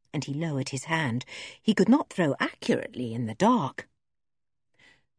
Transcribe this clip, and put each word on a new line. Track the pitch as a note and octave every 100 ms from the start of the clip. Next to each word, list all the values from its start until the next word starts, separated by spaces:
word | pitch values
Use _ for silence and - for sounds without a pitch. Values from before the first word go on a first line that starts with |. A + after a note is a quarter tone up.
| _
and | D3+
he | C#3+
lowered | C#3+ E3 C3+ C3
his | C3
hand. | - D#3+ C#3 B2 - - - -
He | -
could | G#3 G3
not | D4 -
throw | - D3+ -
accurately | C#4 - - - - - A#2+
in | A#2 A2
the | -
dark. | G#3 A#3+ C3+ - - _ _ _ _ _ _ _ _ _ _ _ _